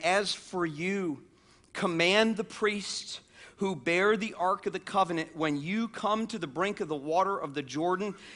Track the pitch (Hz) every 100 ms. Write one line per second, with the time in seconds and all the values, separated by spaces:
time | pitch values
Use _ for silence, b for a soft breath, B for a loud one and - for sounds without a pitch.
0 | 165 190 196 - - 185 170 147 180 202
1 | 180 135 - b b b _ - 196 165
2 | 170 202 220 202 - - 208 208 185 -
3 | - - B B B - 196 165 143 175
4 | 202 214 220 170 180 196 202 185 - 202
5 | 175 170 160 160 156 147 151 214 226 -
6 | 208 220 226 220 156 135 196 202 170 151
7 | 143 165 190 196 160 139 131 139 175 180
8 | 208 190 B